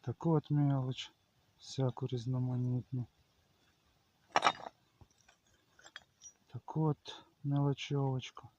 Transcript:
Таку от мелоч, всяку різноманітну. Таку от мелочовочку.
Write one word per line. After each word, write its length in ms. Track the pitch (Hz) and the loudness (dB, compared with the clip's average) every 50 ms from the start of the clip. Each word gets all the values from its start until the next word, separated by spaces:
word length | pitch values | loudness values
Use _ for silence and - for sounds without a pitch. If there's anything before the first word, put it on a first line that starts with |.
Таку 300 | - 120 120 _ - 165 | -4 -6 -6 _ 2 4
от 200 | 160 151 - - | 4 4 4 2
мелоч, 600 | 147 147 147 143 139 135 127 131 127 - - - _ _ _ _ _ _ _ _ _ _ | 2 4 4 4 4 2 0 -2 -6 -8 -10 -14 _ _ _ _ _ _ _ _ _ _
всяку 480 | - - - - 135 127 - - 135 | -18 -8 -2 0 0 0 0 -2 -6
різноманітну. 960 | 127 127 123 113 123 127 127 127 127 127 123 123 123 123 127 - _ - 127 117 - _ _ _ _ _ _ _ _ _ _ _ _ _ _ _ _ _ _ _ _ _ _ _ _ - - - - - - - - _ _ _ _ _ _ - _ _ _ _ - _ _ _ _ _ _ _ _ _ - - - _ - _ _ _ _ - - _ _ _ | -4 -4 -4 -2 -2 -2 0 0 0 0 0 0 0 0 -2 -2 _ -6 -6 -6 -6 _ _ _ _ _ _ _ _ _ _ _ _ _ _ _ _ _ _ _ _ _ _ _ _ 0 2 2 2 0 0 -12 -16 _ _ _ _ _ _ -20 _ _ _ _ -20 _ _ _ _ _ _ _ _ _ -20 -20 -20 _ -20 _ _ _ _ -20 -20 _ _ _
Таку 360 | _ - 117 _ - - 156 156 | _ -14 -14 _ -6 0 2 2
от 320 | 156 147 _ _ - - - - _ _ _ - | 2 2 _ _ -16 -16 -16 -18 _ _ _ -4
мелочовочку. 1040 | 143 139 143 143 143 135 - - - 143 139 139 135 131 131 - - _ - - - _ | 0 2 2 4 2 2 0 -2 -2 0 2 2 2 0 -2 -4 -8 _ -16 -20 -20 _